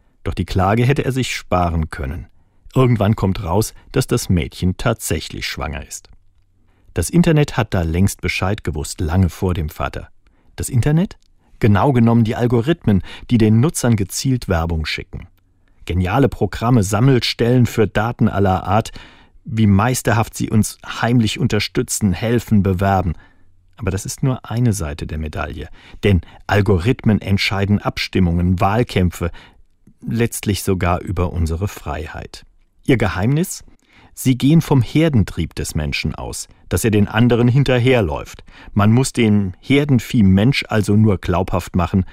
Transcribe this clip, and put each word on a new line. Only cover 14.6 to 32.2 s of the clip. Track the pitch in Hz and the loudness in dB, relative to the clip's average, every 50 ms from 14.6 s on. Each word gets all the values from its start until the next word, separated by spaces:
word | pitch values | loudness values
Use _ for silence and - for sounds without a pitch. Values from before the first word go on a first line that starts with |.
| 82 85 85 80 76 | 0 -2 -4 -4 -4
schicken. | - - - - - - - - - _ _ _ _ _ _ _ _ _ _ - | -6 -8 -10 -12 -14 -16 -18 -18 -20 _ _ _ _ _ _ _ _ _ _ -10
Geniale | - 87 92 90 87 104 139 143 - | -6 -4 -2 -2 0 2 2 2 2
Programme, | - - 107 95 - - 113 120 131 113 | 0 -2 -4 -4 -2 -4 0 2 2 2
Sammelstellen | 90 101 104 101 127 139 131 117 - - - - 120 117 127 127 113 | 2 2 0 2 4 4 4 2 2 -2 -2 0 0 2 4 4 4
für | - - 117 104 | 2 2 0 0
Daten | 95 - 104 110 117 120 - 117 - | 2 0 -2 -2 -2 0 0 0 0
aller | - 98 98 92 92 90 - | 2 2 2 2 2 0 0
Art, | 90 101 113 - - - - - - - - - _ _ - _ - | 0 0 0 0 -2 -10 -18 -20 -20 -20 -20 -20 _ _ -20 _ -6
wie | 110 110 110 | 0 2 4
meisterhaft | 101 98 98 110 127 127 - - 123 117 117 113 - - | 4 4 4 4 2 0 -2 0 0 0 0 0 -2 -4
sie | - 117 - | -6 -4 0
uns | 113 107 98 - - - - | 2 2 2 0 -4 -12 -16
heimlich | - - - 120 117 123 123 110 104 - - | -14 -6 -4 -2 2 2 2 2 2 0 -2
unterstützen, | 143 - 110 101 - - - 123 120 - - - 113 98 | -2 0 0 -2 -2 -2 -4 -4 -4 -4 -4 -2 0 -2
helfen, | 87 - 110 113 120 113 - - 113 101 | 0 -2 -2 0 0 -2 0 2 2 2
bewerben. | 92 98 92 90 98 98 98 92 - 80 78 - - _ _ _ - - _ _ _ _ _ - | 2 2 0 0 0 2 2 2 0 -2 -6 -6 -12 _ _ _ -20 -20 _ _ _ _ _ -8
Aber | 117 92 | -6 -6
das | 90 95 - | -6 -6 -6
ist | 131 - - | -10 -6 -4
nur | 143 131 127 - - - | -2 -2 -2 -4 -8 -8
eine | 110 120 127 117 95 | -4 0 0 0 0
Seite | 101 82 73 - - 73 | -2 -4 -8 -8 -10 -10
der | - 80 | -10 -8
Medaille. | 78 78 78 - - 73 73 67 87 85 - - - - - - - - | -8 -8 -8 -8 -8 -8 -8 -10 -12 -14 -16 -18 -20 -20 -20 -10 -2 0
Denn | 104 95 85 - - - - - | 2 2 2 0 -4 -12 -16 -6
Algorithmen | - 101 104 98 104 98 85 85 123 127 - - 117 101 - | 0 0 2 2 2 2 2 2 0 -2 0 2 2 2 2
entscheiden | - 95 101 95 - - 101 98 101 98 104 95 | 0 0 -2 0 0 -2 -2 -2 0 0 0 0
Abstimmungen, | - 135 - - - - - 95 92 85 85 87 87 90 92 85 | 0 -4 -6 -6 -8 -2 0 0 2 2 2 0 0 0 0 0
Wahlkämpfe, | 101 98 104 120 120 - - 101 90 85 - - 87 87 - - - - _ - _ _ _ _ _ - _ _ - | 0 0 2 0 -2 0 0 0 0 0 -2 -4 -6 -8 -8 -12 -18 -20 _ -20 _ _ _ _ _ -20 _ _ -10
letztlich | - 117 113 120 110 - - - 107 95 - | -6 -2 -2 -2 -2 -4 -4 -4 -4 -4 -2
sogar | - 101 95 87 92 87 87 - | -2 -2 -2 0 0 -2 -2 -2
über | - - 90 90 90 - | -4 -6 -4 -2 -4 -2
unsere | - 87 82 78 82 85 104 | -2 -2 -2 -2 -2 -4 -6
Freiheit. | 101 - - - 78 73 78 80 - - - | -6 -8 -10 -10 -10 -8 -8 -10 -10 -12 -14